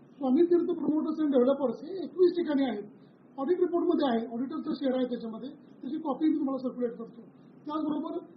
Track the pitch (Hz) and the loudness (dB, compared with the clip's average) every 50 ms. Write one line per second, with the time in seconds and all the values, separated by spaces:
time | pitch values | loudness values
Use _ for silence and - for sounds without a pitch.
0 | - - - - 285 262 254 330 339 339 349 330 - 359 330 320 269 294 302 311 | -20 -20 -12 -4 2 4 6 6 6 6 6 4 4 2 -2 0 0 0 0 0
1 | - 311 311 311 311 285 247 247 247 269 285 285 277 233 226 - 269 330 392 370 | 0 -2 -2 -2 0 2 4 4 6 4 4 2 0 -2 -4 -6 -8 -10 -8 -8
2 | 302 - - 349 359 349 359 349 - 302 294 269 277 240 208 208 202 - - - | -8 -8 2 4 4 4 4 2 0 0 0 0 0 0 -2 -4 -8 -12 -16 -20
3 | - - - _ - - - 269 269 320 370 381 359 311 339 - 349 349 320 262 | -20 -20 -20 _ -20 -18 -10 -6 -2 0 2 2 2 2 2 0 2 2 2 2
4 | 294 262 233 226 233 - 233 233 277 - 320 285 233 302 - - 285 262 254 254 | 2 2 2 0 -2 -4 -6 -6 -6 -6 -6 -6 -4 -4 -4 -2 0 0 0 0
5 | 254 240 240 - 226 226 220 208 233 285 311 - - - - - - 247 311 320 | 0 -2 -4 -6 -8 -10 -10 -10 -12 -14 -14 -16 -20 -20 -20 -14 -12 -10 -8 -6
6 | - 285 254 - 311 311 - 285 269 269 269 254 254 247 - 247 240 233 - - | -4 -4 -2 2 2 2 2 2 0 -2 -2 -4 -4 -6 -4 -4 -4 -4 -4 -8
7 | 226 - - 233 - - - - - - - - - 294 302 311 277 - 311 - | -12 -14 -16 -18 -20 -20 -20 -20 -20 -20 -20 -16 -12 -8 -6 -4 -2 -2 -2 -4
8 | 320 320 - - - - - | -4 -6 -8 -8 -10 -12 -18